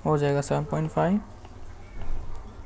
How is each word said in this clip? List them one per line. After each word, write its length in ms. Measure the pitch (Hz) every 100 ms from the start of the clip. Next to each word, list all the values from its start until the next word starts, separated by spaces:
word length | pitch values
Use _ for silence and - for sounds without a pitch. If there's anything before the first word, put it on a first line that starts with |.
| 156
हो 100 | 151
जाएगा 220 | 143 143
सेवन 240 | 139 147
पॉइंट 260 | 151 151 156
फ़ाइव। 300 | - 160 208 - - - - - - - - - - - - - -